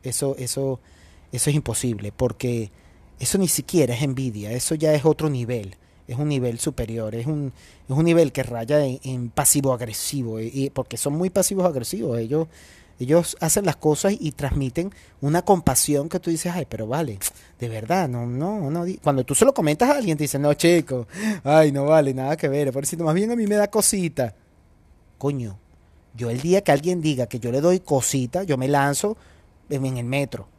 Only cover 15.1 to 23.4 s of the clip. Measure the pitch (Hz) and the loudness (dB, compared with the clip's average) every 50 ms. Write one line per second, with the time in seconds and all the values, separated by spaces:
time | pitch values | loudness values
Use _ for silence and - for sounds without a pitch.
15.1 | - _ - 143 151 175 185 - 202 180 156 - 131 - - - 147 143 139 165 | -14 _ -2 0 0 2 4 4 2 4 4 2 2 2 2 2 2 0 0 -2
16.1 | - 185 - - 165 160 - 180 175 180 151 - - 107 110 107 123 151 170 139 | -4 -4 -2 -2 -4 -2 -2 -4 -4 -4 -6 -6 -6 -8 -6 -4 -2 -2 -2 -4
17.1 | 107 95 - - - - - - - _ 123 120 113 110 107 107 170 190 185 139 | -6 -6 -6 -8 -8 -8 -20 -20 -14 _ -8 -6 -6 -8 -4 -2 0 0 0 0
18.1 | 123 120 120 120 120 127 147 180 214 214 175 135 151 175 170 175 185 - - 156 | -2 -4 -4 -4 -4 -2 -2 -2 -2 -4 -4 -2 -2 -2 -4 -4 -6 -2 0 0
19.1 | 143 131 127 - 143 - - 269 269 - 196 151 147 151 240 254 294 285 247 196 | 2 2 0 0 2 4 4 4 4 2 2 0 2 2 4 2 2 2 2 -2
20.1 | 156 147 151 139 - 139 143 147 147 - - 170 175 170 156 - 135 127 117 - | 0 0 -2 -2 -2 0 2 2 0 4 4 4 4 4 2 0 -4 -6 -6 -8
21.1 | - 180 208 220 208 180 - 131 147 156 156 151 139 139 139 147 156 160 147 160 | -10 -6 -4 -4 -4 -2 0 4 6 6 6 6 4 2 2 4 6 6 6 4
22.1 | 135 131 131 135 151 160 - 151 135 143 147 135 120 135 143 - - 165 170 160 | 0 -2 -2 -4 -4 -2 -2 -2 0 0 0 0 -2 -2 -4 -4 -4 -2 0 0
23.1 | 156 180 202 220 240 240 | 2 2 2 0 0 0